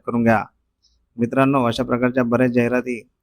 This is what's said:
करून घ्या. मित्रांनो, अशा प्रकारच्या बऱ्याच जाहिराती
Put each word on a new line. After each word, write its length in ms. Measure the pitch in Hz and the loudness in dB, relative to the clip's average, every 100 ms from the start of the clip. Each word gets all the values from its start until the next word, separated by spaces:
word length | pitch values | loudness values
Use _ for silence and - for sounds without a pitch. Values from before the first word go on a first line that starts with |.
| - | -2
करून 160 | 117 | 0
घ्या. 220 | 113 107 - _ _ _ _ _ _ 117 | 2 2 -2 _ _ _ _ _ _ -6
मित्रांनो, 460 | 117 131 135 139 | -2 0 2 2
अशा 180 | 117 117 | 0 -2
प्रकारच्या 420 | 127 120 123 127 | -2 0 0 0
बऱ्याच 260 | 120 120 127 | 0 2 2
जाहिराती 580 | 120 120 123 123 117 - _ | 2 0 -2 -4 -10 -12 _